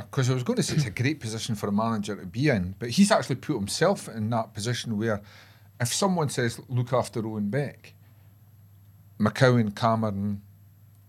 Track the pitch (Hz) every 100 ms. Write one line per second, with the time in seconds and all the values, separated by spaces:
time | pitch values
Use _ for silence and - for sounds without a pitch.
0 | - - 123 127 123 247 156 156 131 87
1 | 123 156 113 110 - 104 104 101 113 113
2 | 101 98 87 92 147 117 90 95 120 117
3 | 202 196 127 131 - 135 98 - 165 196
4 | - 113 107 117 113 - 104 120 - 104
5 | 113 104 - - - - - - 120 -
6 | 202 180 156 - 120 - - 123 123 123
7 | 107 120 110 107 104 101 87 - - -
8 | - - - - - - - - - -
9 | - - 104 110 127 123 107 101 117 113
10 | 110 98 104 101 - - - - - -